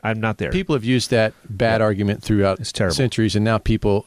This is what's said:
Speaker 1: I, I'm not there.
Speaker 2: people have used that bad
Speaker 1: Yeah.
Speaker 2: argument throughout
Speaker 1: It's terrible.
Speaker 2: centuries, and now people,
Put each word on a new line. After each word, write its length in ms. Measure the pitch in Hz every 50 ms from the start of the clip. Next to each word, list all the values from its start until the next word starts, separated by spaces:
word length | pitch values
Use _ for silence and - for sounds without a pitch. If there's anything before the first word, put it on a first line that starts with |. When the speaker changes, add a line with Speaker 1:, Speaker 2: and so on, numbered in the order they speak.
| -
Speaker 1:
I, 60 | 110
I'm 100 | 110 110
not 180 | 110 110 107 -
there. 140 | 101 78
Speaker 2:
people 220 | - 185 190 - 156
have 80 | 127 107
used 260 | 120 127 123 - -
that 220 | 131 113 110 110 - - - -
bad 320 | 107 95 123 113 113 110
Speaker 1:
Yeah. 60 | 110
Speaker 2:
argument 360 | 107 101 95 104 101 104 113
throughout 380 | - - 110 101 98 98 95 -
Speaker 1:
It's 100 | 117 -
terrible. 220 | - - 110 90 80
Speaker 2:
centuries, 400 | 143 139 113 - - 113 104 92
and 100 | 107 107
now 140 | 113 113 107
people, 460 | - - 113 104 - 107 98 104 -